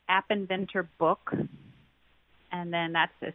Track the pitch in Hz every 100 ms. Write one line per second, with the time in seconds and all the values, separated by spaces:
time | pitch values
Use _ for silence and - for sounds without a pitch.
0 | - 190 - 208 190 190 190 196 170 -
1 | 165 190 - - - - - - _ _
2 | _ _ _ _ - 175 175 170 165 165
3 | 165 - -